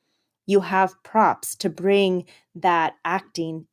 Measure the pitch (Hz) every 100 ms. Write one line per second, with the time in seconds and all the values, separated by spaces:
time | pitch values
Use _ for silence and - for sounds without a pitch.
0 | _ _ _ _ - 196 175 190 190 -
1 | - 220 185 - - - 190 151 190 202
2 | 196 180 180 - _ 170 185 170 160 -
3 | 165 185 - - 160 160 -